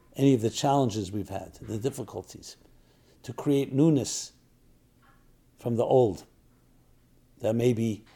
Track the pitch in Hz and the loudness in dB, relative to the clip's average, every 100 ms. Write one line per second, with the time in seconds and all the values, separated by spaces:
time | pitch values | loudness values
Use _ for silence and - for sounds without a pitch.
0 | _ - 139 123 110 - 143 139 123 107 | _ 2 4 4 2 0 0 2 2 -2
1 | 92 104 95 95 87 - 110 107 135 - | -6 -8 -8 -10 -12 -16 -10 -6 -6 -6
2 | 101 101 - - - - _ _ _ _ | -10 -12 -14 -18 -20 -20 _ _ _ _
3 | _ _ - - 147 139 135 135 165 139 | _ _ -16 -6 0 0 0 4 4 4
4 | 110 - - _ _ _ _ _ _ _ | 0 -8 -12 _ _ _ _ _ _ _
5 | _ _ _ _ _ _ 123 113 117 135 | _ _ _ _ _ _ -4 -2 4 4
6 | 113 82 - _ _ _ _ _ _ _ | 4 0 -14 _ _ _ _ _ _ _
7 | _ _ _ - 107 117 123 117 113 104 | _ _ _ -6 -2 2 2 2 -2 -4
8 | - | -10